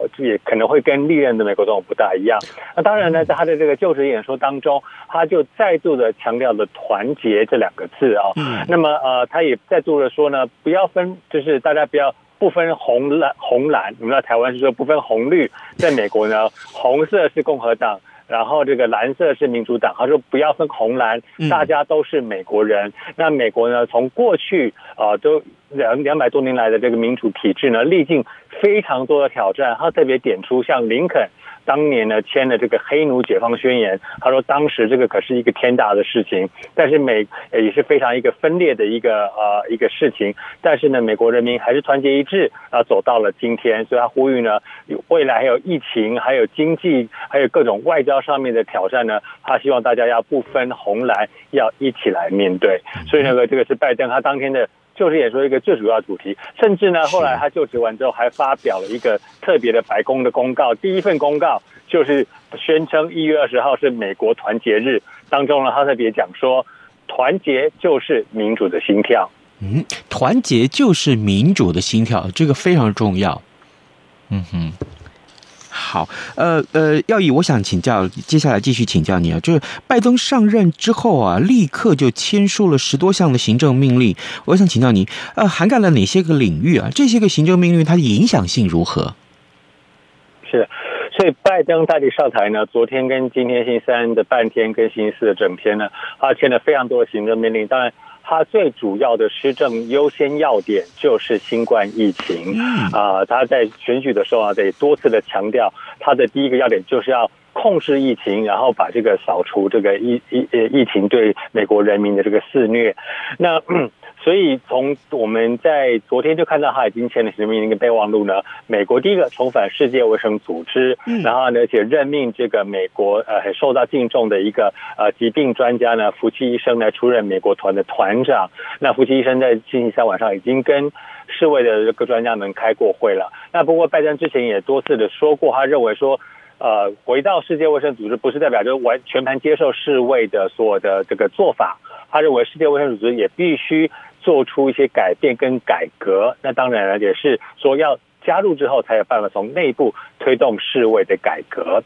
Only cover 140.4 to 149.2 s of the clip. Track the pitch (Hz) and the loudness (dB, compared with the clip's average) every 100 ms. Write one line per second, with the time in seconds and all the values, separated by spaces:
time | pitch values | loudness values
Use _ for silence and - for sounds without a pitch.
140.4 | 95 - 110 98 101 98 95 107 101 - | -2 0 0 0 0 -2 -2 -2 -2 0
141.4 | 180 - 107 - - - - 156 156 123 | 0 0 -2 -4 -16 -20 -4 0 2 2
142.4 | 117 151 156 143 143 107 117 120 - - | 0 0 0 2 -2 -2 -2 0 -2 0
143.4 | 175 147 - 160 160 - - _ - 143 | -2 -2 -2 0 0 -4 -20 _ 2 2
144.4 | 127 - 139 135 135 - 110 110 143 117 | 2 0 0 2 0 2 0 0 -2 0
145.4 | 131 127 - 87 80 - 95 95 117 - | -2 -2 -2 -2 -4 -6 -2 0 0 -2
146.4 | 131 127 127 113 98 101 120 117 147 113 | -4 -2 0 0 0 0 0 0 0 -2
147.4 | - - 139 139 151 127 _ _ - 170 | -6 -2 0 2 0 -2 _ _ -2 0
148.4 | 202 143 131 135 - 110 98 117 | 0 0 0 0 0 -2 0 -2